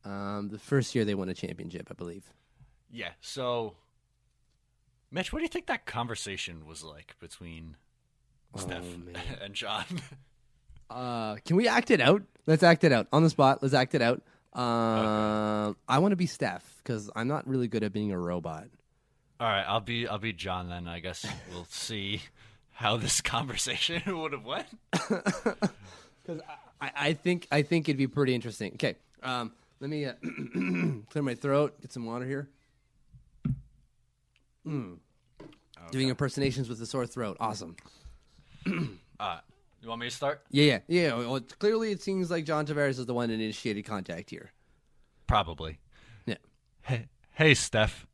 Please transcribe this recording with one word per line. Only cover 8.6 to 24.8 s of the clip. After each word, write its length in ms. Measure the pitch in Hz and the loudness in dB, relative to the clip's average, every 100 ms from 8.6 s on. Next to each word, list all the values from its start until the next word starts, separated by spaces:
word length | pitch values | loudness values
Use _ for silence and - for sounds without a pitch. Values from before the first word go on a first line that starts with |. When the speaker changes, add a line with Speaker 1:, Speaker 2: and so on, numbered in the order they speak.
Speaker 2:
Steph 220 | 90 87 | -8 -8
Speaker 1:
man. 320 | 87 87 87 87 - | -10 -12 -12 -10 -8
Speaker 2:
<laughs> 120 | 123 | -10
and 100 | 101 | -10
John? 300 | 101 104 107 - 180 - 139 - _ _ _ _ - - | -8 -6 -6 -4 -8 -10 -18 -20 _ _ _ _ -20 -14
Speaker 1:
Uh, 460 | 117 123 120 110 104 | -8 -6 -4 -4 -6
can 120 | - 175 | 2 4
we 120 | 233 | 6
act 220 | 240 - | 4 4
it 100 | 190 | 6
out? 220 | 127 202 - _ - | 8 6 2 _ 2
Let's 160 | 156 | 8
act 200 | 175 165 | 8 10
it 100 | 165 | 8
out. 140 | 120 - | 6 6
On 100 | 143 | 6
the 60 | 165 | 6
spot, 300 | - 135 139 | 8 6 6
let's 120 | 135 | 4
act 200 | 135 127 | 4 4
it 60 | 143 | 4
out. 220 | 117 127 _ _ _ | 4 2 _ _ _
Um, 100 | - 123 117 113 110 110 107 107 107 107 107 104 | -4 0 2 4 4 4 2 2 2 2 0 0
Speaker 2:
Okay. 80 | - - | -4 2
Speaker 1:
I 120 | 131 | 4
wanna 180 | 190 185 | 4 2
be 80 | 170 | 0
Steph, 540 | - 120 90 - - | -2 -4 -4 -12 -18
'cause 280 | - 113 104 | -6 -4 -4
I'm 140 | - 120 | -2 0
not 180 | 147 - | -2 0
really 220 | 131 120 | 0 2
good 140 | 110 | 2
at 100 | 107 | 0
being 180 | 104 104 | 0 0
a 80 | 92 | 0
robot. 500 | 87 87 82 78 85 _ _ _ _ _ _ _ | 0 -2 -4 -8 -12 _ _ _ _ _ _ _
Speaker 2:
All 80 | 117 | 0
right, 180 | 98 98 | 2 2
I'll 120 | 110 | -2
be, 280 | 101 117 117 | 0 -4 -2
I'll 100 | 104 | -4
be 140 | 113 | -4
John 380 | 85 98 90 90 | -6 -4 -4 -6
then. 180 | 87 87 | -8 -8
I 120 | 85 | -8
guess 260 | 87 - 104 - - | -8 -8 -8 -10 -10
we'll 120 | 90 | -12
<laughs> 40 | 85 | -10
see 540 | - - 110 98 104 - _ - - _ | -10 -6 -6 -4 -6 -8 _ -20 -20 _
how 240 | - 117 113 | -4 0 0
this 240 | 110 - | 0 0
conversation 840 | - 117 131 113 - - - 170 196 | 0 -2 -4 -4 -4 -2 -2 -2 -4
<laughs> 80 | 175 | -4
would 140 | 156 | -4
have 120 | 135 131 | -6 -6
went. 200 | 165 - - | -8 -8 -16